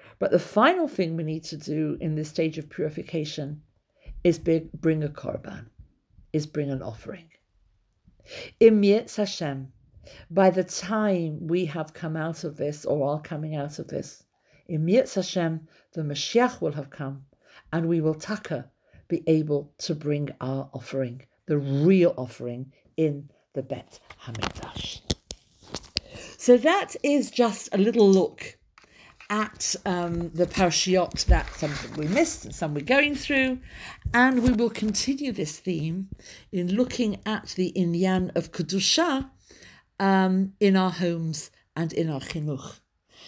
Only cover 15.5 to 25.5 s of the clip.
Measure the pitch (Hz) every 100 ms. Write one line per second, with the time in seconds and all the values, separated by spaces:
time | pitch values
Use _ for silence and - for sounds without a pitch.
15.5 | 160 - _ _ 165 151 147 - 226 247
16.5 | - 160 147 135 - 139 139 - _ _
17.5 | - - 165 165 170 156 156 - 208 -
18.5 | 135 - _ _ - - 165 160 160 151
19.5 | 143 147 - - 151 147 147 147 - 131
20.5 | 135 135 127 - 135 127 127 - _ -
21.5 | 147 139 139 160 190 165 - 123 - 123
22.5 | 120 135 _ _ - 156 143 147 _ _
23.5 | 139 135 139 - - - - - 110 -
24.5 | - - - - - - - - - _